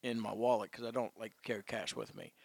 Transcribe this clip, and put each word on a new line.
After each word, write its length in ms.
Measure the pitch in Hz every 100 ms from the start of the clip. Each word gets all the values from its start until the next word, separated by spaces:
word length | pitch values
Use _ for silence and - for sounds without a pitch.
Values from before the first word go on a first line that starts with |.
in 180 | 123 117
my 140 | 104
wallet 380 | 104 120 113 98
'cause 120 | -
I 60 | 117
don't, 260 | 123 113 -
like, 140 | 110 -
carry 180 | - 107
cash 340 | - 113 - -
with 200 | - -
me. 180 | - _